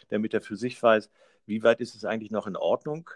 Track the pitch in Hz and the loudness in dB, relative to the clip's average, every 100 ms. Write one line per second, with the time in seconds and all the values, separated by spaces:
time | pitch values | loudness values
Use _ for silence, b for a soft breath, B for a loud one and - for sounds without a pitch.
0 | B 107 107 110 - 101 123 - 117 110 | B -4 -2 -4 -4 -6 -8 2 4 4
1 | - b b b - 107 117 117 120 107 | 2 b b b -8 2 4 4 0 -8
2 | 107 110 107 107 101 92 85 117 151 156 | -6 -6 -4 -6 -4 -2 0 0 -2 -10
3 | - | -12